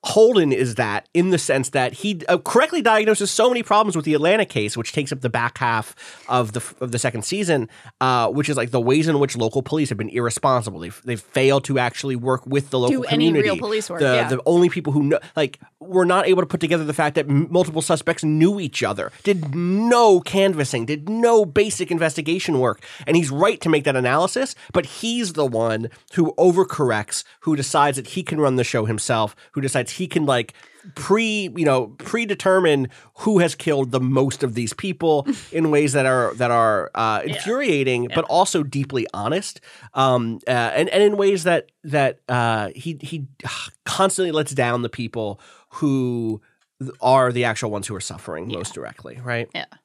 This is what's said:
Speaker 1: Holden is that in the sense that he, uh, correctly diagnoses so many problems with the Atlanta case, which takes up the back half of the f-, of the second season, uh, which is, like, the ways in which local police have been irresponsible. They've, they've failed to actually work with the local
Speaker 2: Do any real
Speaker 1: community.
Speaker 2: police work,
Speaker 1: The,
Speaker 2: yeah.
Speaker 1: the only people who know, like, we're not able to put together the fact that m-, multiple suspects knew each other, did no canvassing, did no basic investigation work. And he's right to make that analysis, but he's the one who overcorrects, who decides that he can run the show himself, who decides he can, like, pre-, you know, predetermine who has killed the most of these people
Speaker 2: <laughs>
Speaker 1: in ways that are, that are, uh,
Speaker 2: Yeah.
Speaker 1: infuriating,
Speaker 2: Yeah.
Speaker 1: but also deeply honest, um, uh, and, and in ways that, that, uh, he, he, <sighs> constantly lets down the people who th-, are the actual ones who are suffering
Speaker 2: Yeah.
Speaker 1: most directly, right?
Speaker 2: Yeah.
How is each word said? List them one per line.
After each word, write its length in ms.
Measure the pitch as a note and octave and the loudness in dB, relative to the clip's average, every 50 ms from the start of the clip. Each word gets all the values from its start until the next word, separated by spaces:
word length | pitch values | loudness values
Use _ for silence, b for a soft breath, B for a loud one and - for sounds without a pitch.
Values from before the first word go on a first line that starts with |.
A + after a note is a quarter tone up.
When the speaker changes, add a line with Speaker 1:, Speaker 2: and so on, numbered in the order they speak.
| - | -8
Speaker 1:
Holden 480 | - - G#3 A3 A#3 B3+ G#3 E3 D3 | 0 6 6 6 8 8 6 4 4
is 240 | C3 G#2 C3 B2 A2 | 2 0 0 -2 -2
that 320 | A2 A#2+ G#2+ G2+ G#2 - _ _ | -4 -4 -2 -2 -6 -8 _ _
in 160 | E3 F3 F#3+ | 2 2 4
the 80 | F#3 | 2
sense 320 | E3 - - C#3 C3+ C3 - | 0 2 0 0 0 0 -2
that 240 | - C#3+ B2+ G#2 A#2 | 0 -2 -2 -2 -4
he, 280 | - - G#3 G#3 E3 - | -4 -4 -4 -4 -4 0
uh, 100 | - F3+ F3+ | 0 0 0
correctly 420 | - - - A#3 D4 D#4 E4 E4+ | 0 2 2 2 2 4 0 0
diagnoses 480 | A3 A#3 A3 G#3+ G#3+ G#3+ G#3+ - G3+ F#3+ | 2 4 4 4 4 2 2 2 0 -4
so 180 | - - A3 B3 | 0 2 4 4
many 120 | B3 A#3+ | 4 2
problems 340 | A3 - G#3 G#3 A3 G#3 F3 | 0 2 4 4 4 2 0
with 80 | E3+ C#3+ | -2 -2
the 100 | D#3 D3+ | 0 0
Atlanta 300 | D3 D3+ E3+ G3+ A3 G3+ | 2 4 4 2 2 0
case, 300 | - - B2+ G#2 G#2 - | -2 -2 -2 -2 -2 -4
which 180 | A#2+ A#2+ - - | -6 -8 -6 -4
takes 180 | D#3 C#3+ C3+ | -4 -4 -4
up 100 | D3 C3+ | -8 -6
the 80 | B2+ B2 | -6 -4
back 300 | A2 A#2+ A#2 A#2+ _ - | -2 -2 -2 -4 _ -2
half 360 | C3 A#2+ A#2 A2 G#2+ - - B B B B B B | -2 0 0 -2 -4 -6 -14 B B B B B B
of 260 | B A#2+ B2+ A#2+ G#2+ G#2 | B 0 0 0 0 -4
the 60 | A#2+ | -10
f-, 140 | - - - _ | -10 -10 -12 _
of 100 | C3 B2+ | -8 -6
the 60 | A#2 | -6
second 260 | A#2 - C3 A#2 A2+ G#2 | -2 -2 -2 -4 -4 -6
season, 460 | - F3+ G3+ G#3 F3 D#3+ C#3 A2+ - B B B A#2 B _ | -6 -4 -4 0 0 0 0 0 -4 B B B -20 B _
uh, 280 | C3 C3 B2+ B2 A#2 G#2+ | 0 2 2 2 2 0
which 200 | A2+ C#3+ C#3+ C#3+ | 0 -2 -2 -2
is, 80 | D3+ | -2
like, 140 | C3 A#2 A#2+ | -2 -2 0
the 100 | A2+ C3 | 0 0
ways 260 | A#2 A#2+ C3 D#3 D#3 | 2 2 2 2 2
in 120 | E3 D#3 C#3+ | 2 2 2
which 180 | C#3+ C3+ - | 0 0 0
local 240 | A#2+ A#2 A2+ - C#3 | -2 -2 -2 -2 -2
police 280 | B2+ - D3 D#3 D3+ - | -4 -2 -2 -2 -2 -2
have 80 | A#2+ G2+ | -4 -6
been 100 | A2 A2 | -6 -6
irresponsible. 680 | D#2+ A#2+ A#2+ A#2 A#2 - - C#3+ C3 B2 A2 G#2+ F#2+ D#2+ | -4 -4 -4 -2 -4 -2 0 0 0 0 -2 -4 -10 -10
They've, 220 | E2+ F2 F#2+ - _ | -12 -14 -14 -14 _
they've 160 | B2+ A#2+ G#2 | -8 -8 -8
failed 440 | - _ - C3 C3+ C3+ C#3 C#3 C3+ | -8 _ -2 2 4 4 4 2 0
to 120 | - C#3 | 0 -2
actually 380 | C3 B2 A#2+ - - - C#3 C3 | 0 0 -2 -4 -6 -6 -6 -6
work 300 | A#2+ A#2 C3 B2+ B2+ - | -4 -2 -2 -2 -2 -2
with 240 | C3 C3+ C#3+ C#3 - | -4 -4 -4 -2 -2
the 80 | - B2+ | -2 0
local 220 | B2 - - C4 | 2 2 2 0
Speaker 2:
Do 20 | B3 | 0
any 220 | - D3+ - D3+ E3 | -2 0 2 2 2
real 100 | E3 D3 | 4 2
Speaker 1:
community. 180 | B2+ - F#3+ E3+ | 2 0 0 -2
Speaker 2:
police 300 | - - A3 A3 G#3 - | -4 -4 -4 -4 -4 -6
work, 80 | F3+ E3+ | -4 -2
Speaker 1:
The, 160 | D3 C3+ B2+ | 0 2 2
Speaker 2:
yeah. 120 | B2 A#2+ | 2 0
Speaker 1:
the 140 | - C3 B2 - | 0 -4 -2 0
only 220 | C#3+ E3+ F3 F3+ F3 | 2 4 4 4 2
people 220 | - F3+ D3+ - | 2 -2 -4 -2
who 120 | C3+ D3+ C#3+ | 0 0 2
know, 160 | C#3+ D#3 - B B B | 2 0 -2 B B B
like, 240 | D#3+ D3+ C3+ - _ B B _ _ | -2 -2 -2 -4 _ B B _ _
we're 260 | D#3 F3+ F#3 F#3 F3+ | -16 -2 0 2 2
not 220 | F3 F3+ F#3+ F#3+ | 4 2 2 4
able 140 | F3+ F#3 F3+ | 4 2 2
to 60 | F3 | 2
put 120 | - - E3 | -2 -2 -4
together 220 | E3+ D#3 E3+ E3+ D#3 | 0 0 0 0 0
the 100 | D3 D3 | -2 -2
fact 220 | - D#3+ D3 D3 | 0 0 0 0
that 140 | D#3+ C#3+ C#3+ | -2 0 2
m-, 180 | C#3 C#3 E3 E3 | 2 2 2 2
multiple 300 | E3+ F3+ F3+ E3+ D#3 D#3+ D3 | 2 0 2 2 -2 -4 0
suspects 400 | - E3+ D3+ - - D#3+ - - | 0 0 0 0 -2 -2 0 0
knew 360 | D#3 D3+ D#3 D#3+ F3+ G3+ G3+ | 0 4 4 4 4 4 0
each 220 | F3+ C#3 - - | -6 -6 -4 -2
other, 300 | A#2+ G2+ G#2 G2+ E2+ - B B B | -2 -2 -2 -4 -6 -10 B B B
did 300 | G3 G3+ F3+ D#3 C#3+ C#3 | 0 0 0 0 -4 -4
no 680 | E3+ F3 F3 F#3+ G3+ A3+ A#3 B3 A#3+ A#3+ A3 G3 F3+ | -2 -2 0 0 0 2 4 4 6 6 6 6 6
canvassing, 680 | F3 - - G3 G3 G3 F#3 D#3 C#3+ B2+ - B2 A#2 | 4 0 0 2 2 2 2 0 -2 -2 -2 -4 -4
did 220 | A#2 D3+ D3+ D3 F3 | -4 -6 -6 -6 -6
no 360 | A3 A3+ A#3 A#3 A#3 A3 G#3 | -2 2 2 4 6 4 4
basic 460 | E3+ C#3 G3+ G#3 A3 F#3+ - F#3 - | 4 2 0 0 0 0 -6 -4 -4
investigation 680 | F3 E3 E3 D#3+ - - D3+ D3 E3+ F#3+ - - D#3+ C3 | -2 0 0 -2 -2 -4 -4 -2 -4 -2 -2 0 0 2
work. 240 | B2+ A#2+ G2+ _ B B B B C#3 | 2 2 0 _ B B B B -2
And 100 | B D#3+ | B 2
he's 140 | E3+ E3+ C3+ | 2 2 2
right 320 | C3+ C#3+ F3+ G#3 A#3 - | 0 2 2 2 2 0
to 80 | - E3+ | 0 0
make 140 | D#3 D3+ C3+ | 0 2 2
that 120 | D3+ C3+ | 0 0
analysis, 600 | B2+ B2 B2 C3 D3+ F3 F#3+ - B3 C4+ C4 - B B B B | 0 0 2 2 2 0 0 -2 -4 -4 -6 -8 B B B B
but 140 | F#3 D#3 | -2 -2
he's 460 | C3 - - - A3+ A#3 A#3+ A#3 F#3 D#3+ | -2 -10 -8 -6 -4 -2 -2 -4 -4 -2
the 120 | D3+ D3 | -2 -2
one 440 | C3+ A#2+ A2 A2+ A#2 A2 A2 A2+ A2+ b b b b - | 0 0 0 0 0 -2 -2 -4 -8 b b b b 0
who 200 | F#3 E3 D#3+ - - | 0 0 0 2 4
overcorrects, 840 | E3 F#3 E3+ F3+ F#3 - - - D3 B2 A2 G#2+ G#2+ - - - - b b b | 4 4 6 4 2 0 0 -2 0 0 0 -2 -2 -6 -8 -10 -10 b b b
who 140 | - E3 D#3 | -2 -2 -2
decides 420 | D3 C3+ - - D#3 C#3+ D3 C3+ | -2 -2 0 2 2 2 2 2
that 100 | C3+ A#2+ | -4 -8
he 160 | - - F#3 F3+ | -8 -8 -8 -6
can 160 | - E3+ D3+ | -4 -2 0
run 140 | D3+ C#3 C3 | 0 2 2
the 80 | B2+ A#2+ | 0 0
show 220 | - - A#2+ G#2+ | 0 -2 -2 -2
himself, 500 | G#2+ A2 G#2 - - B2 A2+ A2 G#2 - b b b | -2 -4 -4 -2 -2 0 0 0 -2 -4 b b b
who 100 | b C#3+ | b -6
decides 300 | C3+ C3+ - D3+ - - | -6 -2 -2 -2 -4 -4
he 160 | - - F#3 | -6 -8 -8
can, 180 | D#3 - E3 D#3 | -4 -2 -2 0
like, 280 | C#3 C3+ B2 A2 - B B B B B B B G3 - | 2 0 0 -2 -4 B B B B B B B -20 -16
pre-, 540 | - - - F#3+ A3 A3+ A3 G#3+ G#3 G3 F3 A2+ | -14 0 0 2 2 2 0 -2 -2 -4 -4 -4
you 100 | E3+ E3 | 0 2
know, 220 | D3 C3+ B2+ A#2+ G#2 B2 | 2 2 2 0 -2 -10
predetermine 880 | _ - - - A#3 A#3 G#3 G3+ - - F#3+ F#3 F#3+ F#3 E3 D3 C#3 C3 A#2+ B B B B B - | _ -12 -6 -4 -4 -2 -2 -4 -2 2 4 4 4 4 4 2 2 0 -4 B B B B B -4
who 200 | - A3 G#3+ F#3 | -2 2 4 4
has 160 | F3 E3 - | 4 2 0
killed 360 | _ - E3 D3+ C#3 C3+ B2 | _ -2 -2 0 0 0 0
the 80 | A#2+ C3 | -2 -2
most 420 | B2+ B2+ C3+ C3 C3+ C#3 B2+ - | 0 2 2 2 2 0 0 -2
of 120 | C#3+ B2+ A2 | -4 -4 -2
these 200 | A#2 A#2+ A2 - | -4 -6 -6 -6
people 540 | - - G3 F3 - E3 E3 D#3 D3 C3+ C#4 B3+ G3+ | -6 -6 -8 -6 -2 0 2 2 2 0 -2 -6 -6
Speaker 2:
<laughs> 120 | - - | -8 -8
Speaker 1:
in 180 | - E3 D#3+ D#3 | -4 -2 0 2
ways 220 | D3+ D3 D3+ C#3+ B2+ | 2 2 2 2 2
that 120 | C#3+ C3 | 2 2
are, 280 | C3 C3 B2+ A#2+ G#2+ - | 2 2 2 0 0 0
that 140 | A#2 B2 A#2+ | -2 0 2
are, 400 | A#2+ A#2 A2+ A2 G#2+ G2 E2 - _ | 2 4 4 4 2 0 -2 -4 _
uh, 260 | - A2+ A2 G#2+ G2+ - | -2 0 0 0 -2 -2
Speaker 2:
Yeah. 100 | - D3+ | -4 -6
Speaker 1:
infuriating, 680 | - - G3 A3+ C4 D4 A#3+ E3 C#3+ C3+ C3 B2+ A#2+ A#2+ | -6 -4 -4 -2 -2 0 0 0 2 2 0 0 -2 -2
Speaker 2:
Yeah. 100 | A#2 - | -2 -2
Speaker 1:
but 80 | - - | -4 -2
also 380 | - C#3 F3 F#3+ - - F3 D3+ | 0 2 2 2 2 0 -2 -2
deeply 420 | C#3 A#2+ C#3+ C3+ - C#3 B2+ A2+ - - | -2 -4 -6 -6 -2 -4 -4 -4 -4 -6
honest, 460 | F#2 G2+ A2+ D3+ F#3 G3+ - - - B B B B B B B | -6 -4 -2 -2 -4 -4 -8 -16 -16 B B B B B B B
um, 440 | - C3+ C3+ B2+ B2 A#2 A2+ A2+ - - | 0 2 4 4 2 0 -2 -6 -8 -4
uh, 40 | - | -2
and, 360 | B2+ A#2+ A#2 A2+ D2+ - E3 F#3 | -2 0 0 0 0 0 0 2
and 140 | - F#3+ G#3 | 2 4 4
in 140 | G#3 G#3 | 4 4
ways 260 | G3+ G3 G3 G3+ F#3 D#3+ | 4 2 2 0 0 0
that, 280 | F3+ F3 D3+ - _ _ _ _ | 0 0 0 -2 _ _ _ _
that, 360 | D#3 C3+ D3+ C#3 C3 B2 _ _ - | -4 0 2 2 0 0 _ _ -4
uh, 400 | B2 B2 A#2+ A#2 A2+ A2 G#2+ F#2 - | -2 0 2 0 0 -2 -4 -6 -10
he, 220 | - - E3+ D#3+ C#3 | -10 -10 -10 -10 -10
he, 260 | - - E3 D#3+ C#3 C3 - _ - | -12 -10 -10 -10 -10 -10 -14 _ -12
<sighs> 420 | B2 - - - - _ _ _ | -10 -10 -10 -12 -14 _ _ _
constantly 460 | - - - F#3+ F#3+ F#3+ - F#3 F3 | -8 0 2 2 2 2 0 -2 0
lets 220 | D#3 D#3 D3+ - C3+ | 0 0 -2 -2 -2
down 280 | C3+ B2 A#2+ A#2+ A#2+ | -2 0 0 0 -2
the 80 | A#2+ A#2 | -4 -6
people 520 | - - A#2+ A2 - A#2 A2 G#2 G2 b b b b b b b | -6 -8 -10 -8 -6 -6 -6 -6 -8 b b b b b b b
who 680 | - - D#3 D3 C3+ C3+ B2+ B2 B2 A#2+ A#2 A2+ A2 G#2+ _ _ _ _ _ _ _ _ | -8 -2 -2 0 0 0 0 -2 -2 -4 -4 -4 -6 -6 _ _ _ _ _ _ _ _
th-, 120 | C#3 C3+ - _ | -12 -12 -10 _
are 300 | - B2 C3 C3+ B2+ B2+ A#2+ | 0 2 4 4 4 2 0
the 100 | B2 A#2+ | 0 -2
actual 260 | A#2 A2 - - A2 | -2 -2 -4 -6 -6
ones 180 | G#2+ G#2 F#2 | -6 -6 -8
who 80 | - G#2+ | -8 -10
are 40 | F#2 | -10
suffering 480 | - - - - - - E2 D#2 F2 A2+ | -10 -12 -14 -14 -12 -12 -10 -10 -10 -10
Speaker 2:
Yeah. 80 | A2+ F2 | -8 -8
Speaker 1:
most 140 | F2+ - - | -10 -10 -12
directly, 460 | - B1 A1 - - - - A#2+ C3 | -12 -14 -14 -16 -18 -20 -20 -18 -14
right? 280 | B2 B2 A#2+ A#2 A#2 - _ | -8 -6 -6 -6 -6 -6 _
Speaker 2:
Yeah. 120 | D#3+ - _ - _ _ | -10 -10 _ -14 _ _